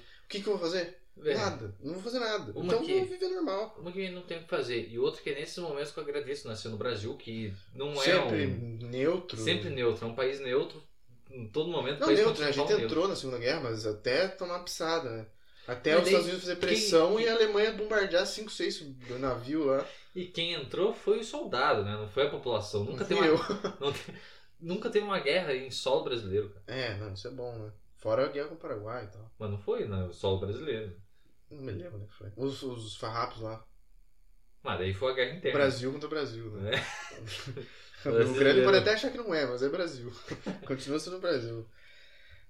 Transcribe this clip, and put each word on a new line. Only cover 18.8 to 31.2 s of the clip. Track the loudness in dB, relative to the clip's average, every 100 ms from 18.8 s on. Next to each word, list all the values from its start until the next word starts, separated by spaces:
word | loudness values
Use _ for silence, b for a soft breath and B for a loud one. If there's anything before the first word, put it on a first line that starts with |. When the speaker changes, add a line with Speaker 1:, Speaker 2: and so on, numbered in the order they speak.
| -8 -12 -10 -2
Speaker 1:
navios | -2 -2 -2 0 4
lá. | 2 0 B B
Speaker 2:
E | -10 -6
quem | -4 -2
entrou | -4 -4 2 2
foi | 2 2 2
o |
soldado, | 0 -6 -2 2 4 4
né? | 0 -4
Não | -2
foi | 2 2
a |
população. | 0 -2 -2 0 -2
Nunca | -2 -2
Speaker 1:
Não | 0
Speaker 2:
teve | 4
Speaker 1:
fui | 6
Speaker 2:
uma, | 6 2 -4
Speaker 1:
eu. | -4 -4
Speaker 2:
<laughs> |
não | -4
te-, | -4 -8 B B B B -12
nunca | -6 -4 0
teve | 2
uma | 2 0
guerra | 2 2 2 -2
em | -4
solo | -4 2 2
brasileiro, | 2 -4 0 0 0
cara. | -6 -8
Speaker 1:
É, | -4 -2 -4
não, | -6
isso | -8 -10
é |
bom, | -8 -8 -8
né? | -12 -14 -20 -6
Fora | 2 2 2
a |
guerra | -2 -6
com |
o | -8
Paraguai | -8 -8 -6 -8
e | -10
tal. | -14 -16 -8
Speaker 2:
Mas | -4
não | -2
foi, | -2 -2 0
né? | -2
O | -4
solo | -2 0 2
brasileiro. | 0 -4 -4 -4 -6 -12 -18 -20